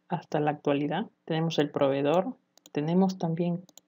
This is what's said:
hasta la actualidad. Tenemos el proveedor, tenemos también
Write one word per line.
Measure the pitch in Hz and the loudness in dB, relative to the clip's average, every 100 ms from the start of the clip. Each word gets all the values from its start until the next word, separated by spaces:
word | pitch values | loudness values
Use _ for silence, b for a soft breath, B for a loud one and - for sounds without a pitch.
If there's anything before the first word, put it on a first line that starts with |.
| - | -8
hasta | 160 - 156 | -8 -4 -2
la | 151 | 0
actualidad. | 147 147 143 147 156 226 _ | 0 0 0 0 -4 -6 _
Tenemos | - 160 160 160 | -6 -2 0 0
el | 147 | 0
proveedor, | - 139 139 143 170 254 - _ _ - | 2 2 2 2 2 0 -6 _ _ -8
tenemos | 147 151 180 190 185 | -4 0 2 2 0
también | 170 165 175 170 - - | -2 -2 -2 -4 -8 -20